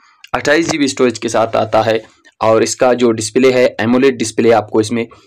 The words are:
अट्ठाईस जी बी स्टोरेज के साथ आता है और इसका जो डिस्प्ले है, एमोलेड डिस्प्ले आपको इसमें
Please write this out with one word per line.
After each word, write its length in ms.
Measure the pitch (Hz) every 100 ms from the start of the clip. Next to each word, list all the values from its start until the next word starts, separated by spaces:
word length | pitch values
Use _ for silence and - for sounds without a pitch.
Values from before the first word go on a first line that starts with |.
| _ _ -
अट्ठाईस 360 | 127 127 156 160
जी 80 | 156
बी 100 | 139
स्टोरेज 300 | 135 127 110
के 100 | 117
साथ 280 | 110 113 113
आता 260 | 110 110
है 200 | 110 113 - _ _ _
और 220 | 110 113
इसका 320 | 113 - 127
जो 160 | 123 120
डिस्प्ले 420 | 113 104 131 131
है, 240 | 127 123 -
एमोलेड 380 | 110 127 139 120
डिस्प्ले 320 | 113 - 117
आपको 300 | 113 107 113
इसमें 260 | 110 120 117 -